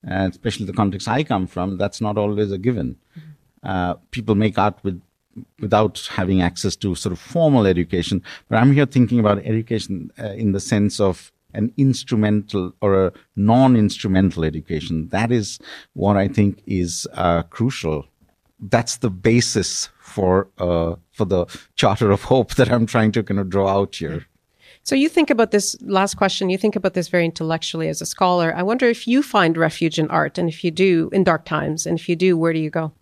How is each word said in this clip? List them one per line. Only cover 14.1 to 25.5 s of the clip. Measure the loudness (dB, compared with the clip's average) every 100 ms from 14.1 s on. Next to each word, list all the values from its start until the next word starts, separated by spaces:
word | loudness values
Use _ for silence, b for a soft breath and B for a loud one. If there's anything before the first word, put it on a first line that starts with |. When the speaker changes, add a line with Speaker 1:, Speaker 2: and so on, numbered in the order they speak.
| 2 2 2
Speaker 1:
education. | -4 -4 -6 -8 -4 -6 -4
That | -4 0
is | 0 -2 -10 B B B
what | -4 0 2
I | 2
think | 2 2 0 -6
is, | -4 -2 -6 -10
uh, | -2 0 2
crucial. | -2 -4 -4 -2 -4 -6 -8 _ _ _ _ _
That's | -2 -2 -2 -4
the | -4
basis | -2 2 2 2 -2 -2 -6 -8 _
for, | -12 -2 2 2 0 _
uh, | -2 0 -2 -6 _
for | _
the | -2 0 -2 B B -2
Charter | 0 2 2
of | 2
Hope | 2 2 2
that | 2 2
I'm | 2 2
trying | 2 2
to | 0
kind | -2 -4
of | -2
draw | 0 2
out | 2 0 -4
here. | -8 -8 -10 _ _ b b b
Speaker 2:
So | -2
you | 0 2
think | 2 2
about | 2 2